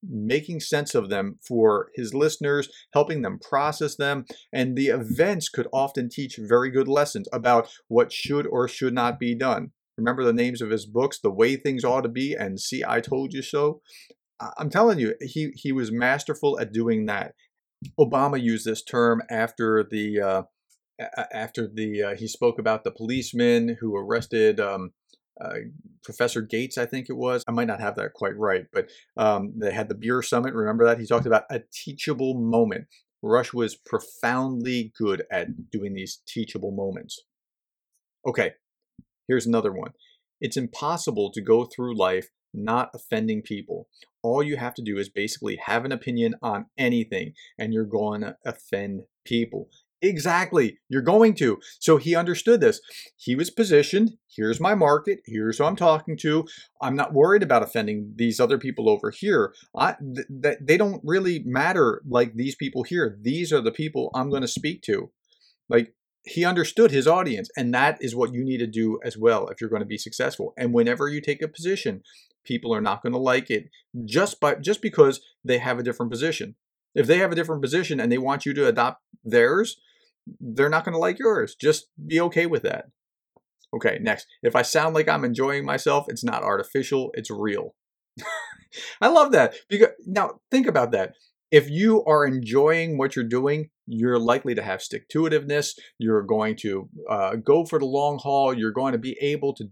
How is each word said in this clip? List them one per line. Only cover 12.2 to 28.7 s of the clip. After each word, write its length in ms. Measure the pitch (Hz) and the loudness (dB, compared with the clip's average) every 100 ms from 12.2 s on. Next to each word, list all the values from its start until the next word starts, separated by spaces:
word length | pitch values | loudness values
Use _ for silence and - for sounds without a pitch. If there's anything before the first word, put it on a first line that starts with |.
| 139 | -4
and 240 | 113 101 95 | -4 -6 -6
See, 240 | - 131 - | -8 -6 -2
I 140 | 117 | -2
Told 320 | - 131 135 | -2 -4 -4
You 80 | 135 | -8
So? 400 | - 143 147 151 _ - - _ _ - | -6 -2 -2 -2 _ -20 -20 _ _ -16
I, 120 | - - | -14 -8
I'm 120 | 151 | -2
telling 300 | 180 233 180 | 2 4 4
you, 160 | 110 - | -2 -4
he, 300 | 127 156 151 | -8 -6 -8
he 200 | - 139 | -6 -4
was 180 | 135 113 | -2 -2
masterful 680 | 117 123 143 - 147 147 - | 0 0 0 -4 -2 -2 -2
at 120 | 101 | -2
doing 340 | 107 117 110 107 | -2 0 0 -2
that. 260 | 101 - - _ _ _ _ - - | -4 -8 -14 _ _ _ _ -4 2
Obama 420 | 131 135 143 139 | 4 4 0 0
used 240 | 117 113 | 0 -2
this 160 | 113 107 | -4 -6
term 400 | - 120 117 113 - | -2 2 2 2 -2
after 560 | 113 117 - 113 110 101 | -4 -4 -2 0 2 0
the, 320 | 107 104 104 | -4 -2 0
uh, 220 | 98 95 95 _ _ _ _ - | 0 -2 -4 _ _ _ _ -16
a-, 220 | 113 - | -10 -8
a-, 140 | - | -8
after 320 | 110 110 - 107 | -8 -8 -6 -6
the, 360 | 110 107 104 | -4 -2 -2
uh, 120 | 101 | -2
he 120 | 92 107 | -4 -8
spoke 300 | - 120 117 | 0 0 0
about 280 | 107 110 | -2 -2
the 60 | - | -4
policeman 840 | - 113 131 117 120 120 120 117 117 | -8 -6 -6 -4 0 2 4 0 -4
who 160 | 113 101 | -4 -4
arrested, 640 | 98 117 - 113 107 107 | -2 -4 -2 2 2 2
um, 300 | 101 98 92 - _ _ _ - | -2 -4 -10 -16 _ _ _ -16
uh, 120 | - - 117 147 - _ | -12 -10 -12 -16 -20 _
Professor 380 | - - 120 120 | -12 -2 -2 -2
Gates, 360 | 107 113 127 - | -4 -6 -4 -6
I 80 | |
think 220 | 120 131 127 | -6 -6 -8
it 80 | 127 | -6
was. 260 | 127 123 120 | -4 -4 -2
I 40 | |
might 160 | 117 117 | -2 -2
not 140 | 101 | -4
have 140 | 104 | -6
that 180 | 101 104 | -6 -8
quite 240 | - 98 101 | -6 -6 -2
right, 280 | 104 92 - | -2 -2 -2